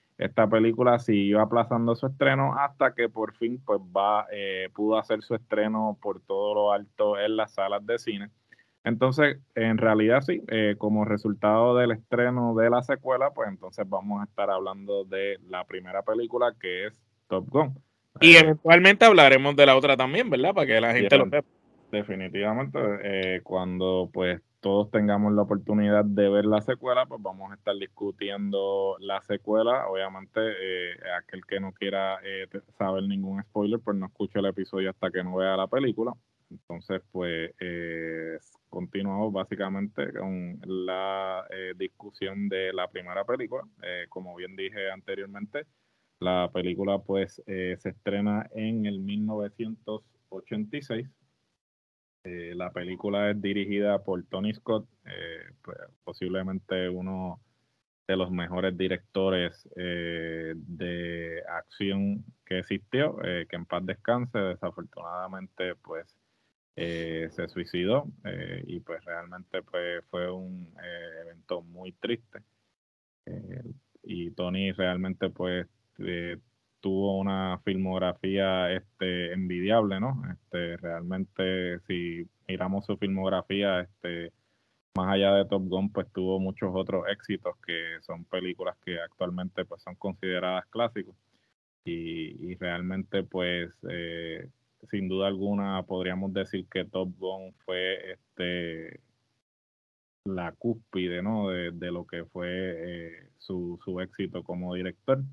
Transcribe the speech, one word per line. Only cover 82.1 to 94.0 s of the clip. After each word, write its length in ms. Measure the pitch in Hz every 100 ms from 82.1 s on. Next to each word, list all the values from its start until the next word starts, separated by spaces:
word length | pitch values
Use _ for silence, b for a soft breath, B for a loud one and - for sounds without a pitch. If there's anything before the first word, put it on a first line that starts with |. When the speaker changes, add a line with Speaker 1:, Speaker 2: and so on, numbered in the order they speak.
| 85 85 _ -
Speaker 1:
miramos 380 | 92 92 98 -
su 120 | 98
filmografía, 840 | 98 95 95 92 - 98 101 90
este, 500 | 90 _ 87 85 85 - _ _ _ _ _ 95
más 180 | 92
allá 200 | 98 98
de 120 | 98 98
Top 180 | 98 92
Gun, 240 | 92 101
pues 160 | 101 90
tuvo 260 | - 92 95
muchos 320 | 95 92 98
otros 320 | 92 95 95 90
éxitos 460 | 101 - 98 90 - -
que 320 | 85 82 82
son 240 | - 85 85
películas 520 | 92 90 90 90 - -
que 140 | 85
actualmente, 640 | 85 - 90 90 92 - 90
pues, 160 | 85
son 140 | - 90
consideradas 680 | 101 90 92 90 92 92 -
clásicos. 480 | 110 117 110 92 92 _ _ _ _ _ _ 85
Y, 640 | 82 82 82 78 - 82
y 40 | 90
realmente, 680 | 90 85 90 95 95 98
pues, 480 | 90 92 90 87 85 - 87
eh, 580 | 87